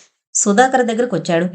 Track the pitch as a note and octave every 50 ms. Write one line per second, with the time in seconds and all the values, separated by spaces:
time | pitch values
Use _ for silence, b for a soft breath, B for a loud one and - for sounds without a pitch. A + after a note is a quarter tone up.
0 | B B B _ _ _ - - - G3+ G3+ A3 B3+ C4 C4 B3+ B3 A3+ A3+ A3
1 | B3 B3 F#3+ D#3+ - - E3+ E3 F3 F3 -